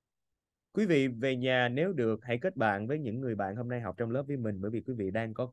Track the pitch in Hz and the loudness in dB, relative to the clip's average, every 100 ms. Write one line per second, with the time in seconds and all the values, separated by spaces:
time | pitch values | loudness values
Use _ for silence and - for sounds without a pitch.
0 | _ _ _ _ _ _ _ 202 202 147 | _ _ _ _ _ _ _ 0 4 4
1 | 135 113 131 127 131 127 120 131 185 151 | 4 2 0 2 2 4 4 2 0 2
2 | 113 107 120 120 185 156 110 101 110 156 | 2 0 -2 0 0 2 2 2 0 -2
3 | 123 120 131 101 95 113 120 120 104 92 | -2 -4 -2 -2 -2 -4 -4 -4 -6 -4
4 | 117 127 143 135 110 95 104 117 131 117 | -2 -2 -2 -4 -2 -2 -4 -4 -4 -4
5 | 95 107 113 110 127 | -2 -2 -4 -4 -6